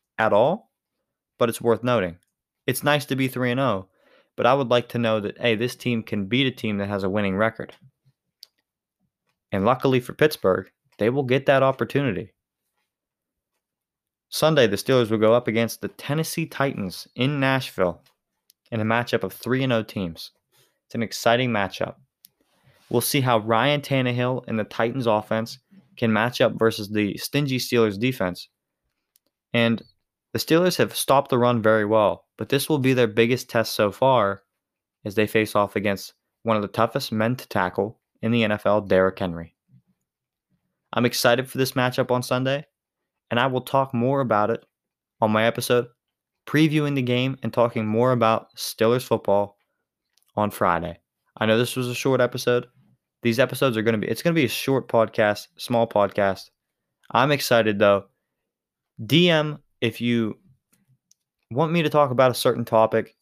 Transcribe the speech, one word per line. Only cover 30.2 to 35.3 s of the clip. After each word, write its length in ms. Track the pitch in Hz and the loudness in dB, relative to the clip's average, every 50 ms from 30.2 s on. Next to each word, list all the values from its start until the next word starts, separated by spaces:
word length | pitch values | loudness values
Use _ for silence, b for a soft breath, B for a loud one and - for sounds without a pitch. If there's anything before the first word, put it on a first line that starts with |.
| _ _ | _ _
the 80 | - 117 | -8 -8
Steelers 380 | - - 160 165 180 180 175 | 0 2 2 4 4 2 2
have 180 | - 117 104 - | 0 -2 -2 -2
stopped 340 | - - - 135 139 135 - | -6 0 2 2 2 2 2
the 80 | 135 | 0
run 240 | 120 120 123 123 113 | 2 2 2 0 2
very 240 | 104 110 110 110 104 | 2 2 2 2 2
well, 400 | 104 110 110 104 92 87 - _ _ _ | 2 2 4 4 2 0 -2 _ _ _
but 120 | - - - | -14 -4 -2
this 180 | 135 139 - | -2 -2 0
will 120 | - 156 139 | 0 -2 0
be 140 | 127 131 131 | 2 2 2
their 140 | 127 120 | 2 2
biggest 420 | 107 104 120 117 117 127 120 - - | 2 2 2 2 2 2 -2 -4 -2
test 240 | - 117 107 - - | -2 -2 -2 0 0
so 180 | - 107 101 | 0 0 0
far 500 | 92 - 127 135 131 120 101 98 98 - _ _ _ _ _ _ _ _ _ _ _ _ - | 0 0 2 2 4 4 2 0 -2 -6 _ _ _ _ _ _ _ _ _ _ _ _ -14
as 80 | 110 95 | -4 -2
they 140 | 110 107 | 0 0
face 280 | 104 | 2